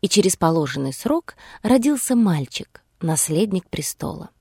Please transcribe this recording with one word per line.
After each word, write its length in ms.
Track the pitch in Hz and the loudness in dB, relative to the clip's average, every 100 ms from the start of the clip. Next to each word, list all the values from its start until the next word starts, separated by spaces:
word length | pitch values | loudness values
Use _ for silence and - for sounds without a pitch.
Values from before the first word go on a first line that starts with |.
и 80 | 196 | 2
через 280 | 202 185 - | 2 2 2
положенный 560 | 165 165 143 139 135 | 2 2 0 -4 -6
срок 420 | 131 233 320 - - - - | -6 -2 -2 -4 -20 -20 -8
родился 520 | 220 254 254 285 - | 2 4 4 0 0
мальчик, 680 | 247 214 156 131 - - - _ _ | 2 4 2 -2 -8 -12 -16 _ _
наследник 680 | 165 156 - 156 214 190 - | -2 -2 0 0 0 -2 -4
престола. 640 | - 151 - 147 156 175 _ | -8 -8 -8 -10 -10 -16 _